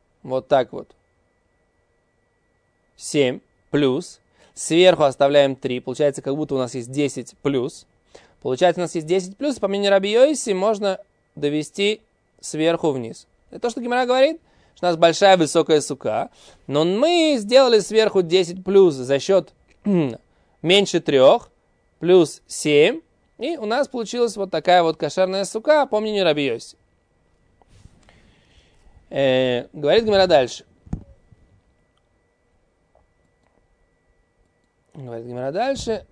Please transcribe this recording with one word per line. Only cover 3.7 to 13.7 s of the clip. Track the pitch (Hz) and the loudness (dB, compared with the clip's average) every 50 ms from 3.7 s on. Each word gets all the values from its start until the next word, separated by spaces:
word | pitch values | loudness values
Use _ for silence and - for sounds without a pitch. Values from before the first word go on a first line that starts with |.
плюс, | - 147 147 131 127 156 180 - - _ _ _ _ _ _ _ _ | -2 0 0 0 -2 -4 -6 -12 -18 _ _ _ _ _ _ _ _
сверху | - - - - 180 185 185 170 156 | -14 -6 -2 2 4 4 4 4 4
оставляем | 151 139 131 - 143 139 143 143 139 135 131 | 0 0 2 0 0 2 4 4 2 2 -2
три, | 131 - 131 123 123 | -6 -8 -8 -8 -8
получается, | - - 127 - 151 143 139 - | -8 -8 -4 -2 -2 -2 -2 -4
как | - 135 139 | -6 -6 -6
будто | 151 151 147 143 | -6 -6 -4 -4
у | 131 | -4
нас | 127 120 - | -4 -6 -8
есть | 131 117 120 | -10 -12 -8
десять | 131 143 147 131 - 135 117 - - _ | -4 -4 -4 -4 -4 -8 -14 -14 -16 _
плюс. | - 143 139 127 120 - - - - _ _ _ _ _ - - _ _ _ _ | -4 -2 -2 -2 -4 -4 -8 -14 -20 _ _ _ _ _ -20 -20 _ _ _ _
Получается, | - 127 131 127 180 175 170 180 | -6 -6 -2 0 0 0 0 0
у | 175 | -6
нас | 156 - | -6 -6
есть | 170 156 151 | -8 -4 -2
десять | 185 196 180 185 196 | -2 -2 -2 -6 -10
плюс, | - 277 294 254 | -8 -6 -6 -4
и | - | -4
по | - | -4
мнению | 196 196 202 202 202 | -4 -4 -2 0 2
Раби | 196 196 190 202 | 2 2 2 0
Йоси | 214 233 262 302 302 254 - 240 | 2 4 4 2 2 -2 -4 -6
можно | 190 185 190 220 220 202 208 196 190 - - _ _ _ _ _ _ | -4 -2 -2 -2 -2 -2 -4 -4 -6 -6 -10 _ _ _ _ _ _
довести | 156 147 147 147 151 151 - - - 202 208 214 214 _ _ _ _ _ _ _ _ | -6 -4 -4 -4 -4 -6 -8 -6 -4 -2 -2 -2 -4 _ _ _ _ _ _ _ _
сверху | - - - 151 160 165 170 165 - 160 | -14 -10 -6 -2 0 0 0 0 -2 -2
вниз. | 135 127 117 113 - - - _ _ _ _ _ | -2 -4 -8 -10 -14 -16 -20 _ _ _ _ _
Это | - 233 | -12 -8
то, | - 240 | -8 -8